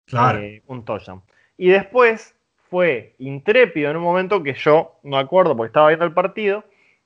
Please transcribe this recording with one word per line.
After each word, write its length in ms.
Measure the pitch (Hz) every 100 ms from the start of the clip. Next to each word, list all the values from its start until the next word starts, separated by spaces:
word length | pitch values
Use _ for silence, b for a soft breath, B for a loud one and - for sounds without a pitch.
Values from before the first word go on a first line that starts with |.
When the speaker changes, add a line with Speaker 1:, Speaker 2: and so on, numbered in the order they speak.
| -
Speaker 1:
Claro. 320 | 120 127 104
Speaker 2:
eh, 240 | 104 107 -
un 180 | 127 117
touchdown. 380 | 104 - 95 _ _ _ -
Y 120 | 180
después 680 | 196 196 247 233 220 - _ _ _ -
fue 460 | 180 175 120 104 -
intrépido 720 | 135 139 208 240 220 160 143
en 80 | 160
un 60 |
momento 400 | 175 180 185 202
que 100 | 143
yo 460 | 123 156 156 - _
no 160 | 143 135
acuerdo 400 | 135 185 175 117
porque 100 | 113
estaba 180 | 147 151
viendo 180 | 160 170
el 80 |
partido, 500 | 175 185 - 202 208 214 _ _ _